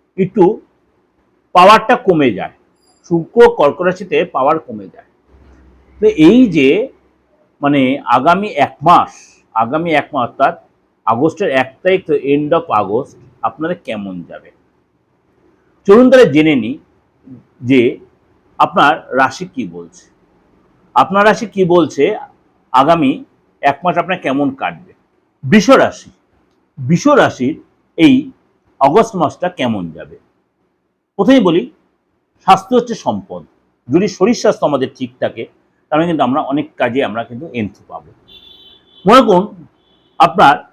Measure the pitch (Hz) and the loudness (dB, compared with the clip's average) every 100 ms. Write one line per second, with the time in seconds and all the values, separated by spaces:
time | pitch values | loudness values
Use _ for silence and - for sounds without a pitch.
0 | _ - 190 220 180 226 - _ _ _ | _ -6 -4 2 2 0 -10 _ _ _
1 | _ _ _ _ _ 180 190 214 220 247 | _ _ _ _ _ 4 6 4 2 -2
2 | 196 165 135 90 78 - _ _ _ _ | 0 0 0 -2 -10 -16 _ _ _ _
3 | - 170 160 233 240 233 147 143 180 180 | -6 -6 -2 0 2 2 -2 0 -4 -6
4 | 190 151 185 143 135 160 143 107 92 - | -4 -4 -4 -2 -2 -2 -6 -16 -18 -20
5 | _ _ _ _ _ _ _ _ _ - | _ _ _ _ _ _ _ _ _ -4
6 | 214 180 156 247 247 156 135 180 - - | -2 4 6 6 4 2 2 2 -2 -12
7 | _ _ _ _ _ _ 143 143 131 139 | _ _ _ _ _ _ -2 0 0 -2
8 | - 127 143 185 208 143 127 - 156 156 | -2 0 2 0 -2 -2 -4 -2 2 2
9 | 98 - - _ _ 113 117 156 170 147 | 2 -8 -20 _ _ -6 -4 -4 -2 -4
10 | - 139 117 - 170 170 _ _ _ _ | -4 -6 -6 -2 -4 -4 _ _ _ _
11 | - 117 160 - 190 135 127 - 185 190 | -4 -2 -2 -2 -4 -2 -4 -6 -2 -2
12 | 185 143 139 143 147 165 - 110 98 113 | -2 -4 -2 -2 0 -2 -2 -4 -2 -4
13 | 143 - - _ 117 - 160 180 - 110 | -6 -14 -20 _ -10 -8 -8 -8 -10 -10
14 | 98 90 82 78 - _ _ _ _ _ | -10 -14 -16 -20 -20 _ _ _ _ _
15 | _ _ _ _ _ _ _ _ - 214 | _ _ _ _ _ _ _ _ 4 6
16 | 254 262 202 143 156 139 110 151 _ _ | 6 6 6 4 2 0 -2 -8 _ _
17 | _ _ - 123 _ _ 123 135 120 - | _ _ -20 -20 _ _ 0 2 2 -2
18 | - _ _ _ _ - 151 180 147 160 | -12 _ _ _ _ -4 -2 2 0 0
19 | - 127 127 - 180 131 98 87 85 _ | -4 -2 -2 -2 -12 -10 -12 -12 -20 _
20 | _ _ _ _ _ _ _ _ _ 123 | _ _ _ _ _ _ _ _ _ -2
21 | 131 196 208 196 214 196 180 175 151 - | 0 2 2 0 -4 -2 0 2 0 0
22 | 160 214 - _ _ _ _ 127 143 170 | -2 -4 -12 _ _ _ _ 0 2 2
23 | 135 180 - _ _ _ 139 135 175 170 | 0 -2 -10 _ _ _ -2 -2 -2 -4
24 | 160 180 151 135 143 - 92 82 - _ | -4 -6 -4 -4 -4 -4 -8 -10 -18 _
25 | _ _ _ _ 135 208 208 240 117 - | _ _ _ _ 0 2 4 4 2 -4
26 | - _ _ _ _ _ _ - 127 170 | -18 _ _ _ _ _ _ -12 -4 0
27 | 294 269 147 - 127 - - _ _ - | 2 2 2 -2 -6 -6 -14 _ _ 2
28 | 160 - - - _ _ _ - 135 185 | 4 4 -2 -12 _ _ _ -2 0 2
29 | 226 185 139 - 180 - 127 107 85 78 | 0 -2 -6 -4 -8 -6 -6 -6 -10 -14
30 | 76 - _ _ _ _ _ _ _ _ | -20 -20 _ _ _ _ _ _ _ _
31 | _ - 196 269 180 165 240 _ _ _ | _ -2 2 4 2 0 -4 _ _ _
32 | _ _ _ _ - 185 - 247 240 208 | _ _ _ _ 0 0 2 -2 -2 -6
33 | 131 101 92 90 78 _ _ _ - 156 | -6 -8 -10 -16 -18 _ _ _ -4 -2
34 | 208 - 196 240 220 - 156 139 127 - | -2 -2 -2 0 -2 -2 -2 -2 -4 -8
35 | 123 - 117 110 127 _ _ _ _ 151 | -14 -8 -8 -8 -16 _ _ _ _ -4
36 | 170 156 127 139 123 143 151 - 123 127 | -2 -2 -2 -4 -4 -6 -8 -6 -4 -4
37 | 113 107 117 120 160 120 101 - _ 82 | -4 -6 -12 -14 -12 -10 -10 -12 _ -20
38 | 76 _ _ - _ - _ _ _ _ | -20 _ _ -20 _ -20 _ _ _ _
39 | 180 254 220 180 208 - - _ _ _ | 2 4 4 2 0 -10 -20 _ _ _
40 | _ - 170 175 147 151 - | _ 0 0 4 2 2 -4